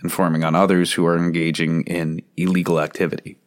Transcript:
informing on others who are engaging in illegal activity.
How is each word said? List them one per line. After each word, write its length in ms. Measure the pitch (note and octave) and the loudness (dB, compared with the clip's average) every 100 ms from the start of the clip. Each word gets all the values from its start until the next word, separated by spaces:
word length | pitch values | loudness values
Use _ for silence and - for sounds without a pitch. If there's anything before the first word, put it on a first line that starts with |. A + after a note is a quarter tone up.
informing 400 | E2+ - F2+ D#2+ | -6 -2 0 2
on 100 | D#2+ | 2
others 380 | E2+ G2 F#2 F2 | 4 4 4 2
who 140 | - E2+ | 0 2
are 100 | E2+ | 2
engaging 640 | F2 E2 E2 D#2+ D#2+ E2 | 0 0 -2 -2 0 -2
in 360 | - E2+ D#2+ D#2+ - - | -2 -4 -4 -6 -8 -4
illegal 420 | F2+ F#2 F2 D#2+ | 0 0 2 0
activity. 600 | D2+ - F2 - - - | 0 -2 -4 -4 -12 -18